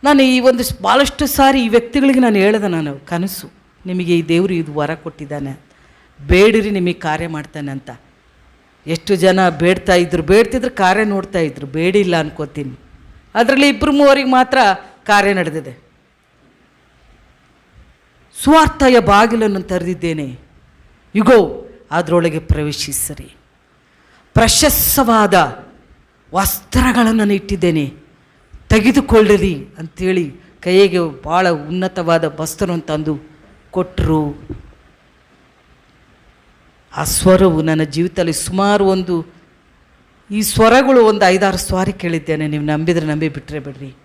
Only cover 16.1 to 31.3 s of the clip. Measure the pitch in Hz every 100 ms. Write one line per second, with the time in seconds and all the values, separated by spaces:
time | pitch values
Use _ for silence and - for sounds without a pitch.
16.1 | _ _ _ _ _ _ _ _ _ _
17.1 | _ _ _ _ _ _ _ - _ _
18.1 | _ _ - - 320 302 - 269 247 196
19.1 | 202 226 226 220 196 175 185 175 175 170
20.1 | 160 143 123 _ _ _ _ _ _ _
21.1 | 202 220 247 165 - - - _ 156 160
22.1 | 175 170 156 160 151 151 143 - 139 -
23.1 | 147 - _ _ _ _ _ _ _ _
24.1 | _ _ - 226 - 302 - - - 247
25.1 | 226 208 240 - - - _ _ _ _
26.1 | _ _ 170 196 - - 254 254 240 226
27.1 | 226 208 202 - 190 175 160 139 - _
28.1 | _ _ _ _ - _ 220 214 277 277
29.1 | 226 214 208 180 156 - - 160 - 185
30.1 | 185 160 131 _ _ 175 185 196 180 170
31.1 | 135 -